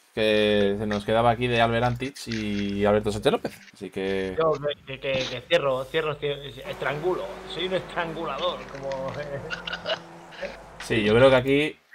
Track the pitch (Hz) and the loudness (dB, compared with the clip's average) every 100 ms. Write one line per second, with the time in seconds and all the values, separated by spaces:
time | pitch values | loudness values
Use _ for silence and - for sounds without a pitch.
0 | _ - 107 107 104 104 101 101 107 104 | _ 0 4 4 4 4 4 2 -2 -2
1 | 104 113 120 113 123 117 117 117 123 120 | 0 4 4 4 2 4 4 4 2 0
2 | 131 - - 113 107 101 101 101 101 107 | -6 -8 -8 -4 -2 -2 -2 2 4 4
3 | 107 98 139 220 226 - - - 92 - | 2 0 0 0 -2 -12 -20 -14 -12 -6
4 | 95 98 95 92 160 147 147 143 - 131 | -2 -2 -2 0 0 0 -4 -8 -10 -8
5 | 143 135 123 127 120 165 139 131 131 160 | -4 -4 -4 -8 2 2 4 0 -2 -2
6 | 156 143 143 139 143 120 147 127 139 147 | -2 -2 -4 -4 -8 -12 -12 -6 -4 -2
7 | 175 165 - - - 156 185 185 - 165 | -2 -2 -4 -10 -10 -6 -4 -4 -4 -6
8 | 170 160 160 139 180 139 - 135 139 135 | -6 -6 -6 -4 -4 -4 -8 -10 -8 -6
9 | 135 123 147 139 156 - - - - - | -6 -8 -8 -8 -8 -10 -8 -8 -6 -6
10 | - - - - - - - - - 120 | -8 -18 -18 -12 -10 -10 -16 -12 -2 2
11 | 104 113 135 131 131 139 151 - _ | 4 8 8 8 4 2 2 -4 _